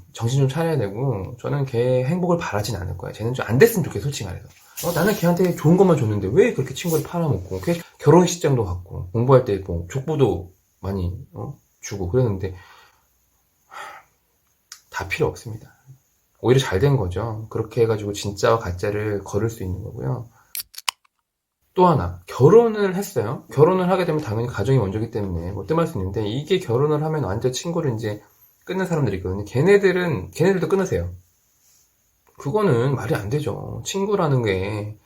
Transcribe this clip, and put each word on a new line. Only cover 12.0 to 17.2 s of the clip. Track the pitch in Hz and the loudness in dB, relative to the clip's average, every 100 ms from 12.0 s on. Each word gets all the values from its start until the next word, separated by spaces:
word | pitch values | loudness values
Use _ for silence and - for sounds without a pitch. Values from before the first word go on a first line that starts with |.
| 87 | -2
그랬는데, | 127 123 95 92 90 - - - _ _ _ _ _ _ _ _ | 0 0 -2 -6 -10 -18 -20 -20 _ _ _ _ _ _ _ _
하, | - - - _ _ _ _ _ _ - - _ | -18 -18 -18 _ _ _ _ _ _ -20 -20 _
다 | - 92 | -8 -6
필요 | - 156 | -2 -4
없습니다. | - 117 110 - _ _ 131 _ _ _ - | -4 -12 -14 -16 _ _ -20 _ _ _ -4
오히려 | 107 135 | 2 2
잘 | 131 95 | 2 0
된 | 143 135 | 2 2
거죠. | 92 92 | 0 -4